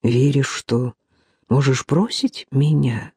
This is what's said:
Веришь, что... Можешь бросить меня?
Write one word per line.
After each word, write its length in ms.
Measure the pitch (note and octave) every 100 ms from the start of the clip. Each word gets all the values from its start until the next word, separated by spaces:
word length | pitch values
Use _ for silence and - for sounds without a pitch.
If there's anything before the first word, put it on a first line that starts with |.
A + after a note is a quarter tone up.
Веришь, 460 | A#2 A#2+ C#3 C#3 C3+
что... 460 | - - A#2 B2 - _ _ _ _ _
Можешь 360 | C3 C3+ B2+
бросить 640 | - D3+ A#3 - C4 - -
меня? 640 | C3+ D3 D3 C#3 A2+ D#2+